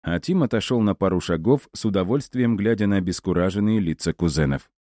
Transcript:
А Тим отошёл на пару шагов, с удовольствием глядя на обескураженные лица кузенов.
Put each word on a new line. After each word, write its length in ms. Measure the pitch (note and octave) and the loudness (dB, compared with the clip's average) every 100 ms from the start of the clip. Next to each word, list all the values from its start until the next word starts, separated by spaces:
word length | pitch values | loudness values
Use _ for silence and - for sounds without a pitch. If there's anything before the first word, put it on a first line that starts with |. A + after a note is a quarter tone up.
А 180 | - F2 | -6 -4
Тим 240 | - F#3 | 0 0
отошёл 380 | C3+ A2+ - B2 | 2 0 0 2
на 140 | G#2 F#2 | 2 2
пару 240 | G2 F2+ | 0 0
шагов, 500 | - E2 F2 C#3 - | -2 -2 2 0 -2
с 120 | - A2 | -6 -2
удовольствием 680 | G2 F2+ C#3 - B2+ A#2+ G#2 | 0 0 -2 -4 -2 0 0
глядя 320 | G#2 G#2+ G2+ | 0 0 2
на 100 | G2 | 2
обескураженные 800 | F#2 F2 F#2+ F2 F#2 G2 G#2 A2 | 0 -2 -2 0 0 0 0 0
лица 340 | E2+ D2+ E2+ | 0 -2 -4
кузенов. 580 | - F2 D2 C#2+ C2+ - _ _ | 0 0 2 0 -2 -6 _ _